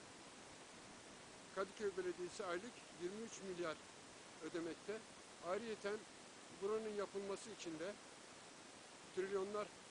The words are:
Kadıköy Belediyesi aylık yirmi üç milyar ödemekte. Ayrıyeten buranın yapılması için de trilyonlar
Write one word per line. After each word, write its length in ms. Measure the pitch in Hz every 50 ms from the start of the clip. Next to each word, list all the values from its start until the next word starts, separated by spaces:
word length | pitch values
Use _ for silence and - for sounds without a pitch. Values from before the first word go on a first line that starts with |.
| - - - - - - - - - - - - - - - - - - - - - - - - - - - - - - -
Kadıköy 360 | 190 196 190 - - 214 202 180
Belediyesi 480 | 190 180 180 170 - 180 170 - - 202
aylık 280 | 180 170 180 214 247 - - - - - 156
yirmi 200 | 175 180 202 220
üç 200 | 226 220 - -
milyar 360 | 190 196 180 170 175 160 151 - - - - - - - - - - - - - 165
ödemekte. 540 | 156 156 170 165 170 151 - - 196 214 226 220 - - - - - - - 160
Ayrıyeten 500 | 170 185 208 233 226 214 - - 202 214 220 - - - - - - - - - - - -
buranın 340 | 196 202 220 220 220 214 208
yapılması 520 | 202 196 185 - 196 196 196 196 - - 226
için 280 | 190 - - 170 160 156
de 140 | 165 202 214 - - - - - - - - - - - - - - - - - - - - - - - -
trilyonlar 520 | 185 185 190 202 190 196 202 208 208 202 - - - - -